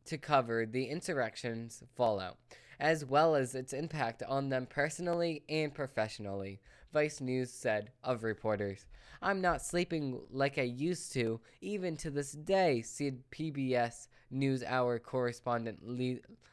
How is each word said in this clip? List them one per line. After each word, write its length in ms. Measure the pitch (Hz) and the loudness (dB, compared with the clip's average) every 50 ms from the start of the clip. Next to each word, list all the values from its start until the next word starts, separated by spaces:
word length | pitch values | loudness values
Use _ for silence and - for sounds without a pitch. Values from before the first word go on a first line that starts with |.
| - | -10
to 140 | - 165 135 | -8 -8 -6
cover 480 | - - 147 135 123 117 117 113 113 | 0 4 4 4 4 4 2 0 0
the 180 | 110 113 127 131 | 0 0 -2 -2
insurrection's 1000 | 120 147 170 - - - 139 120 110 - - - 120 117 113 117 113 - - 120 - - | -2 -4 -6 -4 -2 0 0 0 -2 -2 -6 -6 -4 -4 -4 -6 -10 -12 -16 -18 -10 0
fallout, 400 | - 123 113 107 98 95 90 - - _ - - - - - - - | 2 4 4 4 2 -2 -6 -10 -12 _ -20 -20 -20 -20 -18 -6 0
as 280 | 139 156 165 156 147 | 2 2 2 2 2
well 280 | 127 135 147 160 165 156 | 2 4 6 6 8 6
as 200 | 139 131 123 - | 4 2 0 -2
its 180 | 131 127 - | -6 -6 -6
impact 500 | 139 131 160 165 156 151 131 117 113 - - | -6 -6 -6 -4 -2 -2 -2 -2 -2 -4 -4
on 260 | - 135 139 139 135 | -2 0 0 0 0
them 160 | 135 131 127 | 0 -2 -2
personally 760 | - - 147 143 156 - - 175 175 170 170 170 170 160 - - - | -2 0 0 0 0 0 -2 -2 0 0 2 0 0 -2 -4 -6 -2
and 260 | 151 156 151 147 147 | 0 0 0 0 -2
professionally, 840 | - 139 131 - 117 107 107 - - 104 101 98 98 95 98 98 95 _ - - - - - | -4 -6 -4 0 0 -2 -2 -2 -8 -6 -6 -4 -4 -6 -6 -8 -12 _ -20 -20 -20 -12 -2
Vice 280 | - 151 151 151 151 - | 0 2 2 2 0 -4
News 300 | 131 127 127 127 127 120 | -2 0 0 0 0 -2
said 400 | - - - 120 107 107 104 110 - _ - | -4 -4 0 0 0 0 0 -4 -12 _ -2
of 180 | 131 127 110 | -2 -2 0
reporters. 640 | 110 110 107 - - 110 107 101 104 101 98 - - - - - - - - - | 0 -2 -2 0 0 0 0 2 0 -2 -4 -6 -12 -20 -20 -20 -20 -20 -12 -4
"I'm 200 | - 185 202 190 | -2 0 0 2
not 220 | 185 175 160 135 | 2 2 2 0
sleeping 580 | - - - 175 180 - 165 160 147 135 123 - - - | -2 -2 0 0 0 0 0 -2 -2 -2 -4 -6 -8 -6
like 280 | 117 135 139 139 139 151 | 0 2 2 2 2 0
I 40 | |
used 500 | 131 123 120 127 147 170 180 160 - - - | 0 0 0 0 0 0 0 -2 -4 -4 -2
to, 260 | 131 117 113 113 - - - - - | 0 0 0 0 -2 -6 -16 -20 -12
even 360 | - 190 208 202 185 180 160 151 | -8 -6 -4 -2 -2 -4 -4 -4
to 120 | - 160 | -6 -4
this 220 | 139 143 143 139 | -4 -4 -4 -4
day," 500 | - 147 151 180 196 190 185 165 135 117 | -8 -8 0 2 4 6 6 6 4 4
said 460 | 113 - - - 147 139 131 120 - - | 0 -4 -6 -4 -2 -2 -2 -4 -10 -14
P 200 | - - 160 160 | -8 -6 -6 -4
B 240 | 143 139 135 127 127 | -2 -2 0 2 4
S 340 | 123 120 117 - - - - _ - _ - | 4 2 2 -2 -8 -18 -20 _ -20 _ -6
NewsHour 720 | 131 135 139 135 135 127 123 - 127 127 127 123 120 113 | -2 0 2 2 2 2 0 0 2 2 2 2 2 -2
correspondent 760 | - - - 127 123 120 117 - - 123 120 117 113 113 104 - | -4 -2 -2 0 0 0 -2 -2 -2 0 0 0 0 -4 -8 -8
Li-, 400 | - 113 123 123 127 127 127 - - - - - _ - | -8 -6 -2 0 0 0 -2 -2 -6 -14 -20 -20 _ -20